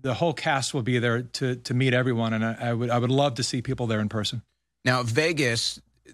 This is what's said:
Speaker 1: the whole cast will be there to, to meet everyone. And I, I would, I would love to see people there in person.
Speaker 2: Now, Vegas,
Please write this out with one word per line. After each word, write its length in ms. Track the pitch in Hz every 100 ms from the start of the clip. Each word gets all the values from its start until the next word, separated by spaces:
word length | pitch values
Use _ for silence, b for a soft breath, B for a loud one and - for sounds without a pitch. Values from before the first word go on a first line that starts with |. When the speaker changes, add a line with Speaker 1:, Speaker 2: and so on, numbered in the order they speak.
Speaker 1:
the 120 | 135
whole 200 | 117 170
cast 400 | 147 160 139 131
will 80 | 147
be 180 | 117 123
there 220 | 120 117
to, 320 | 123 - 135 127
to 180 | -
meet 200 | 123 131
everyone. 400 | 123 127 117 113
And 100 | 110
I, 140 | 113 113
I 140 | 120
would, 160 | 117 120
I 80 | 120
would 120 | 120
love 260 | 135 143 120
to 80 |
see 180 | 120 131
people 260 | 117 127 120
there 140 | 110
in 80 | 104
person. 320 | 113 104 123 - _ _ _
Speaker 2:
Now, 180 | 123 127
Vegas, 800 | 120 120 156 160 131 117 - - - _ -